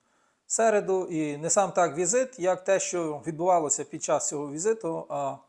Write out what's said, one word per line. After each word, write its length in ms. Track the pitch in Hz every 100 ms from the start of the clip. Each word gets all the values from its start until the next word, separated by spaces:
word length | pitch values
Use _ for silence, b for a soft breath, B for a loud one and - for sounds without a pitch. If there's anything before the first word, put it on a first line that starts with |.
| _ _ _ _ -
середу. 600 | - 226 208 180 185 180
І 300 | 160 151 143
не 140 | 160
сам 220 | - 190
так 240 | - 170 143
візит, 420 | 175 247 254 -
як 260 | 180 180
те, 160 | - 190
що 420 | - 180 160 147 160
відбувалося 580 | 151 180 175 147 -
під 180 | 143 151
час 260 | - 151 -
цього 220 | 151 147
візиту, 560 | 151 208 220 170 165 160
а 280 | 143 139 135